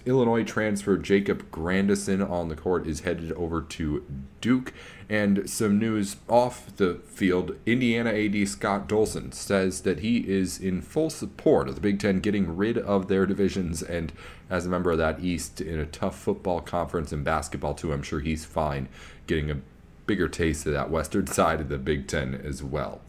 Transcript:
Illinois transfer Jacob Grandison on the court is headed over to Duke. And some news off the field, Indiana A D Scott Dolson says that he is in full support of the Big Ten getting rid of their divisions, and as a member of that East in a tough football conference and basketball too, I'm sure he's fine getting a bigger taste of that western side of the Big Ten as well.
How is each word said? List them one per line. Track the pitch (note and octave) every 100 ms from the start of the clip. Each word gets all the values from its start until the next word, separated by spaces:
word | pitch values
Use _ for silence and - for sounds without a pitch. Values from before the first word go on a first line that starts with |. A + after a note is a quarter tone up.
| B2+
Illinois | C3 A#2 A#2
transfer | G2+ - G#2+ G2+ - F#2
Jacob | - G2 G2+ F#2+ -
Grandison | - E2 F#2+ G2+ G2 - F#2+
on | G2 F2 E2
the | D#2
court | F#2 F2 -
is | D2+
headed | F2+ E2 E2
over | D#2+ E2+ E2
to | D2 - D#2 D2 - C2+ C2+ -
Duke. | A2+ B2+ C3 - - - -
And | G#2+ G2+ G2 -
some | - A2 G2+
news | A2+ G#2+ G2+ - -
off | A#2+ B2 - - -
the | F#2 E2+ -
field, | - F#2+ F2+ F2+ - -
Indiana | B2 B2 A#2 A#2
A | G#2+ G#2+
D | G2+ G2
Scott | - G#2+ G2+ G2
Dolson | G#2 G#2 E2+ -
says | - - G2 F#2+ F2+
that | G2 D#2+
he | A2 A#2+ -
is | G2 F#2 -
in | F#2+ F2+
full | - D#3 D#3
support | - G2+ - D#3+ A2 C2+
of | -
the |
Big | G#2 G2+
Ten | G#2 F#2+
getting | G#2 G#2 F2 E2
rid | G#2+ A#2
of | G2+ G2+ F#2
their | F#2+ F#2+
divisions, | G2 G2 G2 F2 E2
and | - E2+ D#2+ - - - -
as | F#2 F2+
a |
member | F2+ F2
of | D#2+
that | D#2+ D#2+
East | F2+ E2+ - -
in | D#2+ D#2+
a | D2+
tough | - F#2+ -
football | - G2 F#2 E2+
conference | - F2 D#2 F2 D2+
and | D2+
basketball | C#2+ D#2 - C#2+ D2 D2
too, | E2
I'm | C#2+
sure | C#2+ D#2
he's | C#2+ D#2
fine | - E2 D2+ C#2+ C2 - - - -
getting | E2 D2
a | C#2+ - - - - -
bigger | G2+ D#2+
taste | - E2 D#2 D#2+
of |
that | C#2+ C2
western | D#2+ D2 G#2 -
side | - E2+ D#2+
of | C#2+
the | C#2
Big | C2+ D2 C2+
Ten | D#2+ C2
as | C2 D2 C2+
well. | C#2 C#2+ A#1+ -